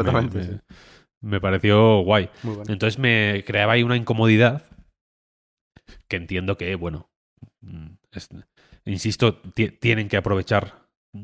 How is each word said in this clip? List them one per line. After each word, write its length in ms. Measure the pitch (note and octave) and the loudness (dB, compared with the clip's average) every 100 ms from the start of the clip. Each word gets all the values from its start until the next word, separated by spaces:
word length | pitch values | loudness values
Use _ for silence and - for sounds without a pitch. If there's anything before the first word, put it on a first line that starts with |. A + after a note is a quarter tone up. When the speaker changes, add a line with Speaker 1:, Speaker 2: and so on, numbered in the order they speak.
Speaker 1:
completamente, 340 | A2+ B2 F#2 F#2+ | 0 0 -2 -4
Speaker 2:
me, 60 | |
Speaker 1:
sí. 160 | F2+ G2 _ - - - _ _ | -8 -10 _ -20 -20 -20 _ _
Speaker 2:
me 180 | G#2+ G2+ | -6 -4
pareció 580 | F#2+ F#2+ G#2 G#2 A2+ G#2+ | -2 0 4 6 6 4
guay. 280 | F#2 G#2 F#2+ - | 4 2 0 -8
Speaker 1:
Muy 120 | A#2 G#2 | -10 -10
bueno. 160 | G#2 | -8
Speaker 2:
Entonces 260 | G2+ A2 A2 | -2 -2 0
me 420 | B2+ A2+ G#2 G2+ | 0 2 2 -2
creaba 280 | - G2+ G#2 | -2 0 2
ahí 100 | A#2+ | 2
una 140 | A#2 B2 | 2 0
incomodidad 680 | A2+ A2+ A2+ A2 A#2+ C#3 - - _ _ _ _ _ _ _ _ _ _ - - _ | 0 2 4 6 4 2 -10 -20 _ _ _ _ _ _ _ _ _ _ -20 -20 _
que 80 | F#2 | -8
entiendo 400 | E2+ F#2 F#2 G2+ | -6 -6 -4 -6
que, 200 | F2 F#2 | -6 -6
bueno, 340 | E2+ D#2 - _ _ _ - _ | -8 -10 -14 _ _ _ -20 _
mm, 240 | F#2+ F2 D#2+ G2 _ | -20 -18 -18 -20 _
es, 160 | F2+ - - - _ _ - | -18 -18 -20 -20 _ _ -16
insisto, 540 | - G2 A2 - A#2+ - | -8 -6 -4 0 0 0
ti-, 320 | F#2+ - G#2+ | -10 -4 -4
tienen 380 | - A#2 A2 G#2 | -2 -2 -2 0
que 80 | G2+ | -2
aprovechar 720 | F#2+ G2 - G#2 F#2+ - _ _ _ G#2 | 0 -2 0 -2 -2 -14 _ _ _ -20